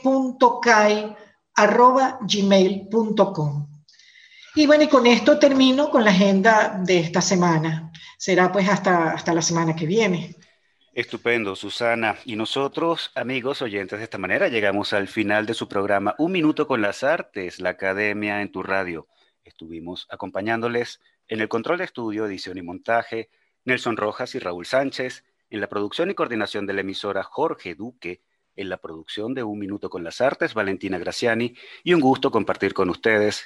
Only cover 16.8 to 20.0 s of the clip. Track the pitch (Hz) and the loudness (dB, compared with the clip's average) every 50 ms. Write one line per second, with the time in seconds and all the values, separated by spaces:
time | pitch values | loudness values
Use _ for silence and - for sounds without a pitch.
16.8 | 104 101 - - 131 143 165 175 185 _ - 101 92 87 - - 90 90 90 - | 0 -2 -2 -2 0 0 0 0 -4 _ -10 -10 -10 -10 -8 -6 -6 -6 -4 -4
17.8 | 101 95 95 101 107 104 104 104 104 104 101 104 101 95 - 92 90 95 95 98 | -4 -4 -2 0 -2 -2 -2 -2 -4 -4 -4 -4 -6 -6 -8 -8 -4 -2 -2 -2
18.8 | 92 87 85 80 - _ _ _ _ _ _ _ _ - _ - 82 80 82 80 | -2 -4 -8 -12 -12 _ _ _ _ _ _ _ _ -20 _ -20 -18 -16 -14 -14
19.8 | 80 85 92 - | -12 -14 -14 -14